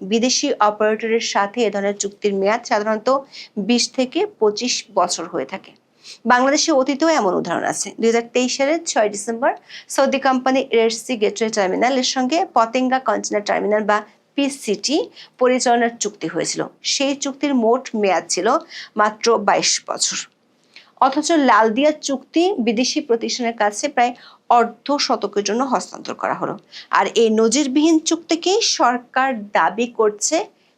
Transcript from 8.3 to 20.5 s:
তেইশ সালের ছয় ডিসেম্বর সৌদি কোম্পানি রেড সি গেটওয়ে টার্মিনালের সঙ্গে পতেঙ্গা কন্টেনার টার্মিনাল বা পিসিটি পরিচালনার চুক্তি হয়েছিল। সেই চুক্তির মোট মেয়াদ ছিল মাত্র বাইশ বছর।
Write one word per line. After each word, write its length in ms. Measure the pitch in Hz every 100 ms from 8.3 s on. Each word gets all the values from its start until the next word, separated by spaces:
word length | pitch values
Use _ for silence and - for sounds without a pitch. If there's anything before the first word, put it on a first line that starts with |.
তেইশ 240 | - 247 -
সালের 220 | 277 330 339
ছয় 240 | 262 214
ডিসেম্বর 420 | 202 233 226 294 - _ - -
সৌদি 300 | - 269 262
কোম্পানি 400 | 269 262 262 262 -
রেড 180 | 226 226
সি 220 | 226 - 240
গেটওয়ে 340 | 202 202 220
টার্মিনালের 520 | 220 185 190 233 269
সঙ্গে 420 | 254 262 254 330 381
পতেঙ্গা 460 | 247 226 254 254 262
কন্টেনার 440 | 254 208 - 208
টার্মিনাল 400 | 202 185 196 208
বা 140 | 202 208 220 _ _ -
পিসিটি 760 | 277 277 - 190 - 320 - - - _
পরিচালনার 540 | 247 254 247 240 233 233
চুক্তি 280 | 208 - 165
হয়েছিল। 340 | 170 - 160 147 _
সেই 340 | - - 277 277
চুক্তির 380 | 277 262 294 262
মোট 280 | 220 247 254 220
মেয়াদ 280 | 202 170 165
ছিল 180 | - 202 311 - - - 214
মাত্র 400 | 220 220 226 220
বাইশ 340 | 202 165 - - -
বছর। 300 | - - - - _ _